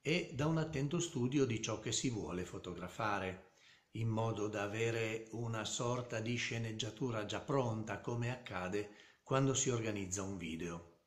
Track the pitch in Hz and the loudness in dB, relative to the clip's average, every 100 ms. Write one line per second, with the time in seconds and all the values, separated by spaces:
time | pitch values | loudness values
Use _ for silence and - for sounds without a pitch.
0 | - 175 175 131 151 160 156 135 143 175 | 2 2 0 0 4 4 2 2 2 2
1 | 175 131 123 143 131 110 113 107 - 110 | 0 0 2 4 4 4 0 -2 0 0
2 | 135 113 87 90 90 98 90 87 90 - | 0 0 -2 -4 -4 -6 -8 -6 -8 -2
3 | 110 101 95 92 - _ - - _ 113 | 0 2 0 -4 -12 _ -20 -20 _ -2
4 | 113 110 113 107 104 104 104 107 117 113 | 0 2 2 0 -2 0 -2 0 0 2
5 | 113 110 - 113 117 113 104 - 120 123 | 0 -2 -6 -6 -2 -2 -2 0 0 0
6 | 120 113 110 120 - 117 113 110 113 - | -2 -4 0 0 0 -2 -2 -2 -4 -2
7 | 131 110 104 107 - 139 120 110 107 110 | -2 0 -2 -4 2 2 4 0 -2 -4
8 | - 120 120 127 - 95 92 101 104 - | -2 0 0 -2 -6 -4 -2 -2 -4 -10
9 | - - - 135 135 131 - 120 110 104 | -20 -20 0 4 4 4 2 2 0 -2
10 | 95 92 98 98 82 80 87 85 - - | -2 -2 -4 -4 -4 -4 -4 -6 -10 -20